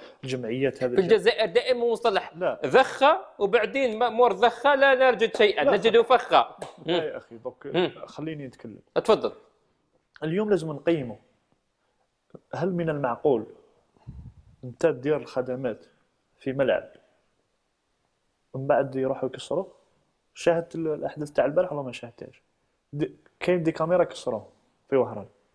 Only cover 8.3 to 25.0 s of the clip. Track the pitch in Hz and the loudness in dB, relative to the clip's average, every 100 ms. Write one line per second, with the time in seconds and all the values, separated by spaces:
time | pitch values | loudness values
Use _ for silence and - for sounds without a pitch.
8.3 | 151 135 - 117 104 _ - 170 208 113 | -10 -14 -16 -18 -18 _ -2 2 2 0
9.3 | - _ _ _ _ _ _ _ - 156 | -8 _ _ _ _ _ _ _ -10 -6
10.3 | 175 214 190 156 143 170 165 123 107 _ | -4 0 -2 -2 -6 -2 -2 -2 -12 _
11.3 | _ _ _ _ _ _ _ _ _ _ | _ _ _ _ _ _ _ _ _ _
12.3 | - _ - 175 175 165 147 135 117 156 | -20 _ -6 -4 -4 -4 -2 -4 0 0
13.3 | 120 101 - _ _ _ _ - - - | 0 -2 -16 _ _ _ _ -20 -18 -18
14.3 | - _ _ 127 120 165 135 135 147 120 | -20 _ _ -16 -2 0 0 -2 -4 -4
15.3 | - 127 127 131 107 - _ _ _ _ | -8 -6 -6 -6 -8 -14 _ _ _ _
16.3 | _ - 131 131 - - - _ _ _ | _ -8 -2 0 0 -2 -20 _ _ _
17.3 | _ _ _ _ _ _ _ _ _ _ | _ _ _ _ _ _ _ _ _ _
18.3 | _ _ 135 139 131 135 131 131 135 131 | _ _ -8 0 0 0 -2 -4 -4 -6
19.3 | - - 147 196 - _ _ _ _ _ | -8 -6 -6 -6 -12 _ _ _ _ _
20.3 | - - 170 165 165 160 147 143 - 147 | -4 0 0 -2 -8 -6 -6 -8 -8 -8
21.3 | - 131 156 185 147 131 117 117 - 123 | -2 0 0 -2 -4 -10 -12 -16 -18 -20
22.3 | _ _ _ _ _ _ 147 156 - _ | _ _ _ _ _ _ -8 -8 -8 _
23.3 | - - 180 160 156 160 180 175 - - | -8 -2 0 0 -2 0 0 0 -4 -8
24.3 | 113 - _ _ _ - 135 | -8 -10 _ _ _ -2 0